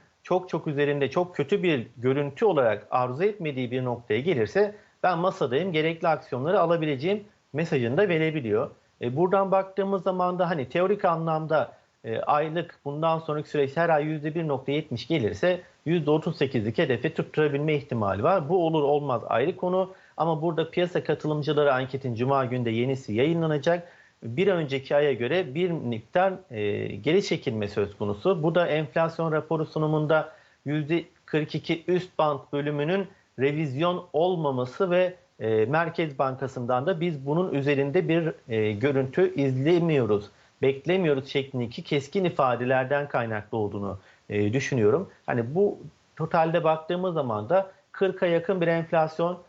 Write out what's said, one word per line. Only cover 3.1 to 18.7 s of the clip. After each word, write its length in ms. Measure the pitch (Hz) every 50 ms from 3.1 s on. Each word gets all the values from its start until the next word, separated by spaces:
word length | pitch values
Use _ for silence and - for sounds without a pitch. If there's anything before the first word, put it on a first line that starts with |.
| 127 143 185
etmediği 480 | 214 208 208 170 151 135 127 127 113
bir 120 | 123 131 127
noktaya 360 | 123 120 113 - - 107 117
gelirse 560 | 143 190 165 123 107 101 - 190 214 202 208 - - _ _ _ -
ben 140 | 180 175
masadayım, 540 | 165 175 190 180 - 165 123 120 143 180 196
gerekli 360 | 160 156 151 165 165 165 180
aksiyonları 520 | 170 156 - - - 139 123 131 165 196 196
alabileceğim 640 | 170 165 170 170 160 151 143 123 139 180 202 214 202 - _ _ _ _ -
mesajını 440 | 139 170 165 170 135 120 113 127
da 120 | 175 208 190
verebiliyor. 600 | 175 160 160 160 151 156 123 110 101 110 147 - - _ _ _ _ _
E, 140 | 120 120 123
buradan 360 | 147 180 185 202 196 196 190
baktığımız 520 | 190 196 190 190 - - 196 196 196 190 170
zaman 360 | 196 185 185 180 180 180 175
da 100 | 180 165
hani 200 | 175 156 123 -
teorik 360 | - 170 180 190 208 202 -
anlamda, 680 | 180 165 165 165 165 160 156 160 147 156 147 120 - - _ _ _ _ _ -
e, 160 | 117 113 113
aylık 600 | - - 143 147 156 160 156 175 170 170 - _ _
bundan 340 | 143 143 151 160 165 160 160
sonraki 300 | 156 - 151 151 151 -
süreç 280 | - 151 143 131 135
her 120 | 165 170 165
ay 140 | 160 147 147
yüzde 320 | 156 160 151 143 151 147
bir 120 | 170 165
nokta 240 | 151 139 127 - -
yetmiş 360 | 139 151 156 - 123 117 -
gelirse 540 | - 165 151 113 98 - - - 180 180 175 - - _ _ _
yüzde 260 | 147 170 180 147 147
otuz 260 | 151 156 - 175 156
sekizlik 400 | - 147 135 - 120 101 113 117
hedefi 360 | - 170 135 123 113 - 160 -
tutturabilme 600 | - 156 - - 156 156 151 139 139 147 156 151
ihtimali 500 | 143 131 - 127 117 104 98 95 98 117
var. 260 | 160 190 190 147 139
Bu 160 | 180 190 170
olur 180 | 160